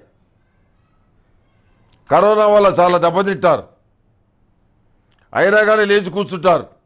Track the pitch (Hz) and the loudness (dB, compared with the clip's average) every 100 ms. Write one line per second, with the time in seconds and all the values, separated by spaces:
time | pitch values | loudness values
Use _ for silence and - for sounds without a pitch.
0 | _ _ _ _ _ _ _ _ _ _ | _ _ _ _ _ _ _ _ _ _
1 | _ _ _ _ _ _ _ _ _ _ | _ _ _ _ _ _ _ _ _ _
2 | - 151 202 214 214 208 202 170 175 175 | -2 0 2 2 2 2 2 2 2 0
3 | 170 170 196 175 175 139 - _ _ _ | 0 -2 -4 -2 -2 -2 -6 _ _ _
4 | _ _ _ _ _ _ _ _ _ _ | _ _ _ _ _ _ _ _ _ _
5 | _ _ _ 110 180 214 214 214 208 202 | _ _ _ -4 0 0 2 0 0 -2
6 | 180 180 180 180 180 156 117 _ | -2 -8 -8 -4 -2 -2 -4 _